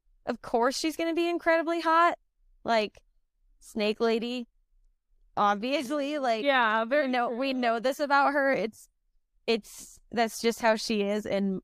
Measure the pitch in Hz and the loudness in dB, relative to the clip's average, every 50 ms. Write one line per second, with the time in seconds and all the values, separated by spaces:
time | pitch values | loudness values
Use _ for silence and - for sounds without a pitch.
0 | _ _ _ _ - - 247 - - - - 233 233 262 262 - - 320 302 - | _ _ _ _ -8 -8 -8 -8 -6 -2 0 0 2 0 0 0 -4 -4 -2 -2
1 | 330 330 330 330 339 339 339 330 - 339 330 330 320 311 339 339 320 330 320 330 | -2 -2 0 0 0 0 -2 -2 0 2 2 2 2 0 -2 -2 0 2 4 4
2 | 339 349 - - _ _ _ _ _ _ _ _ - - 175 - 214 - - - | 4 2 2 -2 _ _ _ _ _ _ _ _ -4 0 0 0 0 -2 -6 -14
3 | _ _ _ _ _ _ _ _ _ _ _ _ - - - 220 208 214 220 - | _ _ _ _ _ _ _ _ _ _ _ _ -20 -10 -6 -2 -2 -2 0 0
4 | 226 226 220 226 226 240 247 254 240 - _ _ _ _ _ _ _ _ _ _ | 0 0 0 0 -2 -4 -6 -8 -10 -12 _ _ _ _ _ _ _ _ _ _
5 | _ _ _ _ _ _ - - 208 202 208 202 208 254 277 320 277 226 302 294 | _ _ _ _ _ _ -2 2 2 2 2 0 0 -2 -2 -2 -2 -2 -4 -4
6 | 277 277 302 302 262 247 226 220 214 285 269 262 240 220 214 226 226 226 262 294 | -2 -4 -4 -2 0 0 0 0 2 2 2 4 4 2 2 0 0 2 2 0
7 | 294 262 254 247 240 233 240 226 269 277 262 262 247 233 226 233 202 254 277 - | 2 2 0 0 0 -2 -2 -2 -2 -2 -2 0 0 0 0 0 0 -2 -2 -2
8 | 294 269 285 277 285 269 285 294 277 269 269 - 190 220 - - - - _ _ | 0 2 4 4 4 4 2 2 2 2 2 0 -2 -4 -6 -10 -20 -20 _ _
9 | _ _ _ _ _ _ _ _ _ - 226 226 - - - - - - - - | _ _ _ _ _ _ _ _ _ 0 0 0 -2 -6 -18 -20 -20 -20 -20 -20
10 | - - - 220 233 220 - - - 233 226 - - 226 220 214 - - 226 208 | -18 -6 -2 -2 -2 -2 -2 -2 -2 -2 0 2 2 2 2 2 0 -2 -2 0
11 | 202 196 208 214 208 - 202 196 196 196 190 185 | 0 0 -2 -2 -2 -2 -2 0 0 0 -2 -4